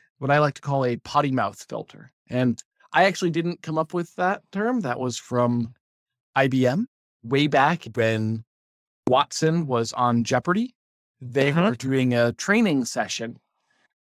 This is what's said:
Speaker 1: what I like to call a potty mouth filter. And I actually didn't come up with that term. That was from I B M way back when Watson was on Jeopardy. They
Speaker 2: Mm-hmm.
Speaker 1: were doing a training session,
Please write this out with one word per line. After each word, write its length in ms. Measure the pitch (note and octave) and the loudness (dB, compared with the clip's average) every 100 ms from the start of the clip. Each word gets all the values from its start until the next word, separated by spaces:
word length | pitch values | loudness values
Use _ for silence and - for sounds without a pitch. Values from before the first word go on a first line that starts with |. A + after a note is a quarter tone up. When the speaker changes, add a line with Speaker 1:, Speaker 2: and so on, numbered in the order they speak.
| _ - | _ -8
Speaker 1:
what 120 | C3+ | 2
I 80 | C#3+ | 2
like 160 | D3+ | 2
to 60 | - | -2
call 240 | - C#3 | -4 -2
a 120 | B2+ A#2+ | 0 -2
potty 360 | - D3 C#3+ | -2 0 0
mouth 320 | C3 G2+ G2+ - | 0 -2 -6 -12
filter. 460 | A#2 - - B2+ _ - | -12 -12 -16 -20 _ -6
And 340 | B2+ B2+ A2+ - _ _ | 0 0 0 -8 _ _
I 120 | D#3 | 4
actually 260 | F#3+ F3+ F3+ | 4 4 -2
didn't 320 | E3 E3+ E3+ | -2 -4 -6
come 160 | - D#3 | -6 -4
up 160 | D#3+ | -2
with 200 | F3+ F3 - | -4 -6 -4
that 260 | F3+ G3+ _ | -2 -2 _
term. 280 | G3 A3 B3+ | -6 -2 -2
That 200 | D3 A#2+ | -4 -4
was 160 | B2+ A#2+ | -4 -6
from 560 | - B2 B2 A#2+ A#2+ - _ _ _ _ _ - | -4 0 2 0 -4 -10 _ _ _ _ _ 0
I 120 | C#3 | 2
B 180 | C3 B2+ | 2 2
M 200 | D3 A#3+ _ _ _ | 0 -4 _ _ _
way 240 | A#2 C#3 D3 | -4 0 2
back 400 | C#3 C#3 E3+ - | 4 2 0 -6
when 500 | A2+ A2+ A2+ A2 A2+ - _ _ _ _ _ - | -2 0 0 -2 -4 -10 _ _ _ _ _ 0
Watson 600 | B2+ C#3+ - D#3+ E3 D3+ | 2 2 0 0 0 0
was 260 | A#2+ A#2 | -2 -2
on 300 | - B2 A#2+ | 0 2 2
Jeopardy. 500 | A2+ B2+ C#3+ F#3 B3 _ _ _ _ - | 2 0 0 0 -2 _ _ _ _ -18
They 320 | B2+ B2 C#3 | -6 0 2
Speaker 2:
Mm-hmm. 80 | D#3 | 4
Speaker 1:
were 140 | F#3+ | 2
doing 400 | A#2+ C3+ C3+ B2+ | 0 -2 2 2
a 180 | A#2+ A#2+ | 2 2
training 540 | - - G#3 A3 C#3+ A#2+ | 0 0 2 2 0 -2
session, 520 | - G#2+ - A#2 - _ _ _ _ _ _ | -4 -6 -6 -10 -12 _ _ _ _ _ _